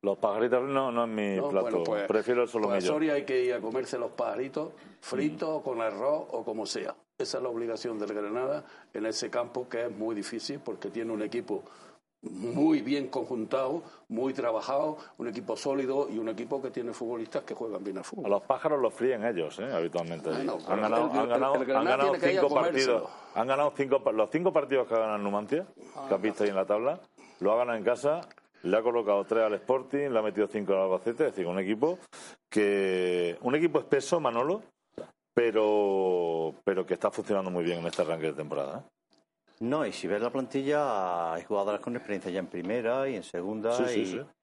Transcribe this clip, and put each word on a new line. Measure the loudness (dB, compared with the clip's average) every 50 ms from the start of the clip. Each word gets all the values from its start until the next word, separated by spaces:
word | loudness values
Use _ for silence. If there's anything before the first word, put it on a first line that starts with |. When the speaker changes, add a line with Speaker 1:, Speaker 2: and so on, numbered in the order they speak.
| 2
Speaker 1:
Los | 0 0 2
pajaritos | 2 2 2 4 4 4 4 2 2
no, | 2 0 2 2 2 2
no | 0 0
es | 0
mi | 0 0 0 0 0
Speaker 2:
No, | 0 0 2
Speaker 1:
plato. | 2 2 2
Speaker 2:
bueno, | 2 0 0 0
pues, | 0 0 0 0
Speaker 1:
Prefiero | 2 2 2 2 2 2 2 2
el | 2
Speaker 2:
pues | 0
a | 0
Speaker 1:
solomillo. | 0 2 0 2 2
Speaker 2:
Soria | 2 2 2 2 2 0
hay | 0 0
que | 0 0 2 2
ir | 2 0
a | -2
comerse | -4 -4 -4 -4 -4 -4 -4 -4
los | -4 -6 -4
pajaritos | -4 -2 -2 -2 -4 -4 -4 -4 -6 -6 -6 -8 -16 -20 -20 -20 _
fritos, | -12 -6 -4 0 0 0 -2 -2 -4 -4 -4 -4
Speaker 1:
Mm. | -4
Speaker 2:
con | -4 -2 -2
arroz | -2 -2 -2 -2 0 0 0 0 -2 -4
o | -6 -6 -4
como | -4 -4 -4 -4
sea. | -4 -4 -4 -4 -6 -8 -10 _ _ _
Esa | _ -6 -4 -4 -4
es | -4
la | -4
obligación | -4 -2 -2 -4 -4 -4 -4 -6 -4 -4
del | -4 -4 -4
Granada | -4 -4 -4 -2 -2 -2 -2 -2 -4 -6 -10 -20 -20 -20 _ _
en | -4 -4
ese | -2 -2 -4 -4 -4
campo | -2 -2 -4 -2 -4 -8 -6 -4
que | -4 -4 -4
es | -4
muy | -4 -4 -4 -2 -2
difícil | -4 -4 -6 -6 -8 -6 -6 -8 -8
porque | -6 -8 -10 -6 -8 -8
tiene | -6 -6 -4 -4 -4
un | -4 -4
equipo | -2 -4 -4 -4 -2 -6 -6 -6 -10 -20 -20 -20 -20 -20 _ _ _ _ _
muy | -14 -12 -10 -6 -6 -4 0 4 4 4 4 4 2
bien | 0 0 0 0 -2
conjuntado, | -4 -4 -4 -2 -2 -4 -2 -2 0 0 0 0 -2 -4 -6 -8 -20 -20 _ _
muy | -4 -2 0 0 -2
trabajado, | 0 -2 0 0 0 0 0 0 0 0 0 -2 -6 -12 -20 -12 -8
un | -8 -6
equipo | -6 -6 -4 -4 -6
sólido | -4 -2 -2 0 0 0 0 0 0 0 0
y | -2 -4
un | -4 -4
equipo | -4 -6 -4 -4 -4 -4
que | -4 -4 -6
tiene | -4 -6 -6 -6
futbolistas | -6 -6 -6 -4 -6 -6 -4 -6 -6 -6
que | -6 -8
juegan | -6 -6 -6 -6 -6 -6
bien | -6 -6 -6
al | -8
fútbol. | -8 -10 -6 0
Speaker 1:
A | 2
los | 2 2 2
pájaros | 0 -2 0 2 0 2 4
los | 2 2 0
fríen | 2 0 0 0 2 0
ellos, | 0 0 0 -2 -4 -4 -6
¿eh? | -6 -4 -2
Habitualmente. | 0 0 0 0 -2 -4 -2 -6 -6 -4 -4
Speaker 2:
Bueno, | -2 -2 -2 -4 -4
Speaker 1:
Han | -4 -4
Speaker 2:
pero | -2 -2 0 2
Speaker 1:
ganado, | 2 2 2 2 2 2
Speaker 2:
el, | 0
Speaker 1:
han | 2 2
ganado, | 2 2 4 4 4
Speaker 2:
el, | 2 2
el |
Speaker 1:
han | 2
Speaker 2:
Granada | 2 2 4 4 4
Speaker 1:
ganado | 4 4 4
Speaker 2:
tiene | 4 4 2
que | 2 4
ir | 6
a | 4
Speaker 1:
cinco | 6 6
Speaker 2:
comérselo. | 4 4 4 4 4 4 4 4
Speaker 1:
partidos. | 2 2 -2 -10 -14 -18 -8 -2
Han | -2 2
ganado | 2 2 2 2 0 2
cinco | 0 2 4 4 4 4
pa-, | 2 2
los | 2 2 2
cinco | 2 2 2 4 4
partidos | 2 2 4 2 2 2 2
que | 2
ha | 2
ganado | 2 2 0
el | 0 -2
Numancia, | 0 0 -2 -2 0 -2 -2 -2 -4 -12 -20 -20 -18 -14
Speaker 2:
Ah, | -12 -2 0
Speaker 1:
que | 0
has | 2
visto | 2 0 0 2 0
ahí | 2
en | 2
la | 0 2
tabla, | 2 2 0 2 0 -2 -4 -8 _ _ -20 -20 -20 -12 0
lo | 2 4 4
ha |
ganado | 4 2 2 0 0
en | 2
casa, | 0 0 2 2 0 0 0 -4 -12 -20 -20 _ _ _ -8 -2
le | 2 2
ha | 4 4
colocado | 4 2 2 2 4 2 2 2
tres | 2 2 4 4
al | 4 2
Sporting, | -2 0 0 0 0 0 -2 -2 -2 0 2
le | 2 2
ha | 0
metido | 0 2 0 0 0
cinco | 0 -4 0 2 2
al | 2 4
Albacete, | 2 2 0 0 -2 0 0 0 0
es |
decir, | 0 -2 -4
un | -2 -2 -2
equipo | 0 0 0 2 2 0 0 -2 -8 -20 -20 -18 -18 -18 -20 _ _ _
que, | 0 2 4 4 4 2 2 2 2 2 2 2 2 2 2 0 -2 -2 -2
un | 0 2
equipo | 2 2 4 2 2
espeso, | 0 2 0 0 2 2 0 2
Manolo, | 2 0 0 2 0 0 0 -2 -4 -12 _ _ _ _ _ -14 -14 -14 _ _ _ _ _
pero, | 4 4 4 4 4 4 6 6 4 4 4 4 4 4 4 2 2 2 0 0 0 -2 -2 -4 -2 _
pero | 0 2 2 0
que | -2 -2
está | 0 0 0 0
funcionando | 0 -2 0 0 0 0 0
muy | -2 0 0
bien | 0 0 -2
en | -2
este | -4 0 0 0
arranque | 0 0 -2 -2
de | -4 -2
temporada, | -4 -6 -4 -4 -4 -4 -4 -6 -10 -12
¿eh? | -14 _ _ _ _ _ _ _ _ _ _ _ _ _ _
Speaker 3:
No, | -4 -2 0 0 0
y | -2 -4
si | -6 -2
ves | -2 0 0
la | 0 0
plantilla, | -2 -2 -6 -2 -4 -2 0 2 2 2 2 2 0 0 0 0 0 0 -2 -2 -2
hay | -4 -4
jugadores | -2 0 0 2 0 -2 -2
con | -4 -6 -6
experiencia | -6 -6 -6 -6 -4 -4 -4
ya | -4 -4
en | -4
primera | -4 -6 -6 -4 -2 -2 0 0 0 0 0 0 -2
y | -4
en | -6 -8
segunda, | -6 -6 -6 -4 -4 -6 -2 0 0 2
Speaker 1:
Sí, | 2 0 0
sí, | 2 0
Speaker 3:
y, | 0
Speaker 1:
sí. | -2 -2 -6 -8 -10 _ _